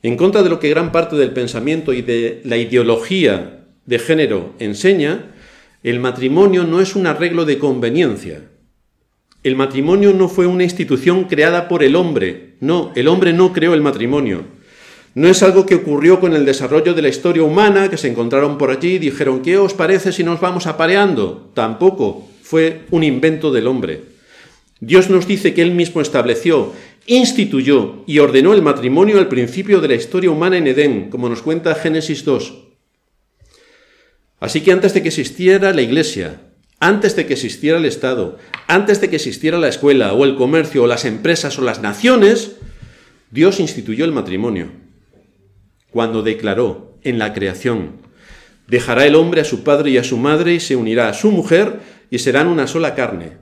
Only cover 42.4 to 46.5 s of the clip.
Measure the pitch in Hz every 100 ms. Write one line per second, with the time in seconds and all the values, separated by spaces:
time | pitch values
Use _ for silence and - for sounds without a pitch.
42.4 | - - - - - _ _ _ _ 113
43.4 | 175 196 165 - 107 110 165 143 95 92
44.4 | 117 98 82 - _ _ _ _ _ _
45.4 | _ _ _ _ _ 113 113 113 107 110
46.4 | 107